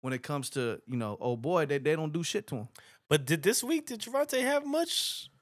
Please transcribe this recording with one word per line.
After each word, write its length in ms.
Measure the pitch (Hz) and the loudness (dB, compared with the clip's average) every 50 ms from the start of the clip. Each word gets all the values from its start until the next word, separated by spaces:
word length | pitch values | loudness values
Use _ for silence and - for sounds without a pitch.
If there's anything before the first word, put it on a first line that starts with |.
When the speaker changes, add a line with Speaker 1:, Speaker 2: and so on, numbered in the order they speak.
Speaker 1:
when 100 | - 131 131 | -2 -2 -4
it 80 | 127 | -4
comes 280 | 123 - 151 143 131 - | -4 -4 -4 -4 -4 -4
to, 300 | - 143 127 117 110 - - - | -2 -2 0 0 -2 -4 -6 -6
you 100 | 127 123 | -4 -2
know, 200 | 117 107 104 - | -2 -2 -4 -2
oh 160 | - 123 123 113 | 0 -2 -2 0
boy, 280 | 113 147 180 180 156 | 0 2 2 4 4
they, 120 | 139 143 143 | 4 0 0
they 180 | 131 147 156 | 2 2 2
don't 160 | 165 160 156 | 2 0 -2
do 120 | 151 170 170 | -2 -2 -4
shit 220 | - - 208 208 - | -2 -2 -4 -4 -4
to 80 | - 120 | -6 -6
him. 100 | 104 117 _ - - - - - _ _ | -6 -8 _ -18 -20 -20 -20 -20 _ _
Speaker 2:
But 180 | 147 151 135 | 2 2 4
did 160 | 123 156 165 139 | 2 0 2 4
this 200 | 185 233 - - | 2 2 2 2
week, 220 | 240 320 320 302 - | 0 0 0 0 -4
did 140 | 247 220 | -8 -8
Gervonta 400 | - 226 240 277 294 294 - 254 | -8 -4 0 0 0 0 0 0
have 240 | 254 262 285 285 285 | 2 2 2 2 0
much 640 | 285 277 311 339 339 - - - - - - - - _ _ | 0 0 0 0 0 0 0 0 0 -2 -6 -10 -14 _ _